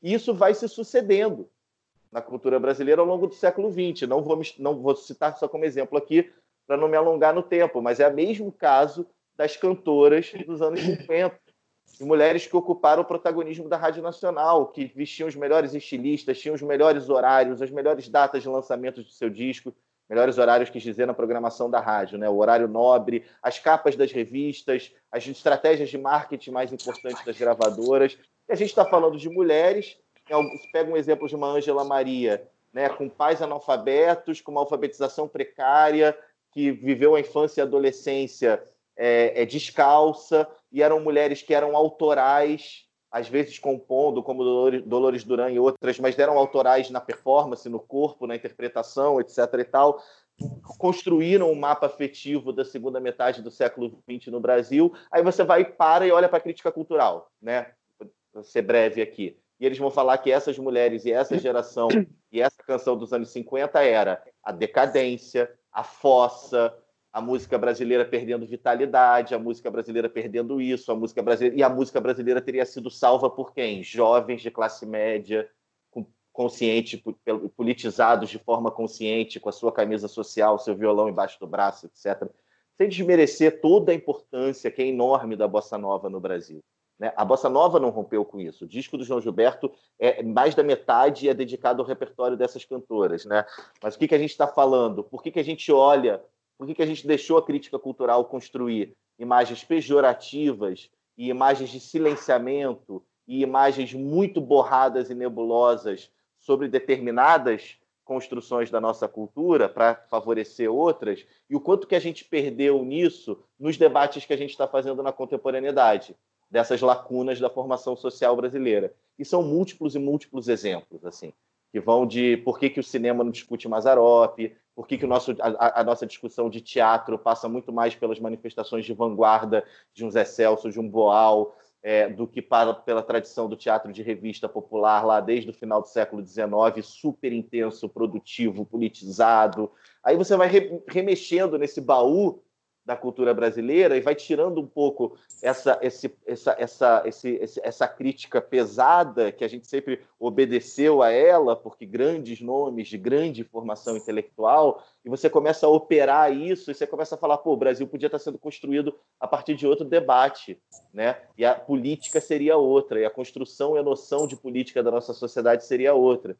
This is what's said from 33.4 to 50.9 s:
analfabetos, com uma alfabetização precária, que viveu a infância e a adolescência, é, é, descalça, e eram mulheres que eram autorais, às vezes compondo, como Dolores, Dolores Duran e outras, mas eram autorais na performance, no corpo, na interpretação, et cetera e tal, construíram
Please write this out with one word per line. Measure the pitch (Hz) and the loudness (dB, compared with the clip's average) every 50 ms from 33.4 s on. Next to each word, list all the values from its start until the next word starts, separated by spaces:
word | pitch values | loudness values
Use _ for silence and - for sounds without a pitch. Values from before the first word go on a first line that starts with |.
analfabetos, | 165 147 147 147 - - 135 120 107 139 135 143 160 170 170 170 170 - 160 151 | -2 -6 -6 -8 -2 -2 -2 -2 0 0 2 4 4 4 2 0 -2 -10 -10 -10
com | _ - | _ -8
uma | 147 143 143 | -4 -4 -2
alfabetização | 143 151 135 131 139 143 - 143 135 - - 151 147 | -2 -2 -4 -4 -6 -4 -4 -6 -6 -4 -6 -8 -8
precária, | _ 143 139 139 _ - 135 131 139 151 156 151 151 151 151 151 151 151 - _ _ _ _ _ | _ -8 -8 -8 _ -4 0 2 4 6 6 6 6 4 4 4 2 0 -10 _ _ _ _ _
que | _ 147 147 143 135 | _ -2 -2 -2 -2
viveu | 110 120 135 139 120 135 151 156 | -2 -2 -2 0 4 6 6 6
a | 151 | 6
infância | 139 - - 151 151 151 - - | 2 0 -2 0 0 0 0 -2
e | 143 | -2
a | |
adolescência, | 135 135 139 139 135 131 - - 143 135 135 135 127 - - - 120 110 101 - _ _ _ _ _ _ | 0 2 2 2 2 -2 -2 -6 -6 -4 -4 -4 -6 -6 0 2 2 2 2 -2 _ _ _ _ _ _
é, | - 117 120 120 120 120 117 - - 120 | -2 0 2 4 4 4 2 2 0 -2
é, | |
descalça, | 113 - 151 - - - - 147 139 147 151 156 156 151 - - - 165 156 151 151 - _ _ _ | -2 -4 -10 -10 -8 0 2 4 6 6 6 6 4 2 -2 -6 0 2 2 2 0 -6 _ _ _
e | - 139 151 | -2 2 2
eram | 151 156 156 | 4 4 2
mulheres | 156 151 147 143 147 147 143 143 | 0 0 0 2 2 0 -2 -6
que | - - 160 | -4 0 0
eram | 147 147 147 147 | 0 2 2 2
autorais, | 151 156 156 156 - 165 151 147 135 131 135 139 147 147 151 151 151 - - - - _ _ _ _ _ _ | 2 2 2 0 0 0 2 2 2 2 2 4 2 2 0 -2 -4 -8 -16 -20 -20 _ _ _ _ _ _
às | - 120 120 110 | -8 -8 -8 -2
vezes | 117 143 147 143 - - | -2 -2 -2 -2 -6 -8
compondo, | - 143 135 127 - _ - 135 143 151 131 123 117 | -4 -4 -4 -4 -4 _ 0 2 2 2 0 -2 -6
como | - 131 127 127 | -6 -6 -2 0
Dolores, | 123 123 123 127 131 127 127 127 | 0 2 2 2 2 2 0 -4
Dolores | 110 117 123 131 131 123 123 113 | -2 -2 2 2 2 0 0 -4
Duran | 107 127 117 123 127 127 | -4 -2 0 0 0 2
e | 123 | 4
outras, | 123 135 131 - - 123 123 110 | 4 2 2 0 -4 -4 -4 0
mas | 127 131 123 - | -2 -2 2 2
eram | 139 147 147 | 2 2 4
autorais | 139 139 135 - 143 131 127 127 135 131 127 | 2 2 2 2 0 4 4 4 2 2 -2
na | 127 123 | -6 -10
performance, | 123 - 120 - _ 131 135 143 143 135 123 117 - 123 | -8 -8 -12 -8 _ 2 4 4 4 2 -4 -10 -10 -10
no | 117 113 | -10 -10
corpo, | - _ - 139 147 151 147 _ 127 | -12 _ -4 -2 -2 -2 -4 _ -10
na | 117 120 | -10 -10
interpretação, | 113 _ 123 _ _ 120 123 - 120 117 - - 139 135 147 143 131 | -8 _ -12 _ _ -8 -6 -6 -6 -8 -6 -4 0 0 2 2 2
et | 120 - | 0 -2
cetera | - - 120 120 - 123 127 | 0 -2 -2 0 0 -2 -4
e | |
tal, | - - 135 139 147 143 147 - _ _ _ _ _ _ _ - - - - _ - - _ | 0 4 4 4 4 4 0 -6 _ _ _ _ _ _ _ -12 -12 -12 -14 _ -20 -16 _
construíram | - 180 | 0 0